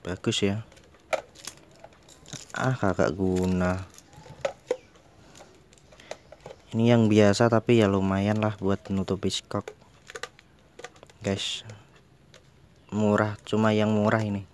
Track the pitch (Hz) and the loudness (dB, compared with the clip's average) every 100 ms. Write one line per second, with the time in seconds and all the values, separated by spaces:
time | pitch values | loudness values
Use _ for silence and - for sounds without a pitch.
0 | - 92 - 113 101 101 - - - - | -10 -6 -4 -2 -2 -4 -8 -20 -20 -20
1 | _ - - - - - - - - - | _ -8 -8 -20 -20 -20 -20 -20 -20 -20
2 | - - - - - - 131 127 101 87 | -20 -20 -18 -18 -12 -6 -4 -2 -2 0
3 | - 90 95 92 92 92 90 92 95 - | 0 0 -2 0 0 0 -2 -4 -8 -20
4 | - - - - - - - - - _ | -20 -20 -20 -12 -12 -12 -8 -8 -8 _
5 | _ _ - - - - _ - _ - | _ _ -20 -20 -20 -20 _ -20 _ -20
6 | - - - - - - - 113 117 120 | -20 -20 -20 -20 -20 -20 -8 0 4 6
7 | 110 107 104 101 120 113 - 120 104 98 | 6 6 6 6 4 2 2 4 4 2
8 | 95 98 101 107 107 104 98 98 - 98 | 0 0 0 0 -2 -2 -4 -4 -4 -4
9 | 92 92 95 - - 104 - - - _ | -2 -4 -4 -6 -8 -10 -10 -18 -20 _
10 | - - - _ - _ _ _ - - | -20 -16 -16 _ -20 _ _ _ -20 -20
11 | - - 101 98 - - - 107 - _ | -20 -10 -6 -4 -4 -10 -14 -20 -20 _
12 | _ _ _ - _ _ _ _ _ 104 | _ _ _ -20 _ _ _ _ _ -2
13 | 107 104 107 107 - 107 110 107 107 107 | 2 2 0 -4 -4 0 2 2 2 2
14 | 104 113 110 101 95 | 2 0 0 -6 -8